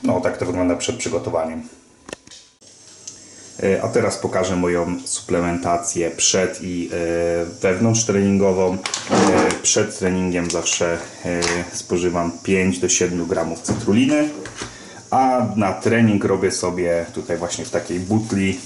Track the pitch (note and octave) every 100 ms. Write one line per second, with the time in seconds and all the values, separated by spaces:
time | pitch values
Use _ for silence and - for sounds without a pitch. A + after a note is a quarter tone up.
0 | - F2+ F2 - F2 F2+ F2 E2+ - -
1 | - G#2 - E2+ D#2+ D#2+ D#2 - _ _
2 | - - - - - _ - - - -
3 | - - - - - - G2 F#2+ A2 B2+
4 | G#2+ - F#2 F#2 F2+ F#2 F2+ F2 E2+ F2
5 | - - - F2 F2 F2 F2 E2+ - F2+
6 | E2 E2 - F#2+ F#2 - F2 F2 E2+ F2
7 | E2+ E2+ E2+ E2+ E2+ E2+ G2 F#2 A2+ A2+
8 | - G2 G2 G2 G2 F#2 F#2 F#2+ - -
9 | - G2 G2 F#2 - - - - G#2 -
10 | F#2+ F#2 F#2 F2 E2+ E2+ E2 - E2+ E2+
11 | - - F#2 F2 E2+ F2 E2+ - - F2+
12 | F2+ F2 E2+ - - F#2+ F#2 F2+ F2+ -
13 | F2+ F2 E2+ F2+ D#2+ E2 - G#2 - G2+
14 | C4+ D4 D4+ - - - - - - -
15 | - B2 C3 B2+ A2+ G2 G2 F#2 - A2+
16 | A2+ G2+ G#2 F#2+ F#2+ - F#2 F2+ F2 E2+
17 | E2+ - D#2 E2+ F2 - D#2+ E2+ - F2+
18 | F#2 G#2+ A2 G2 F#2+ F2+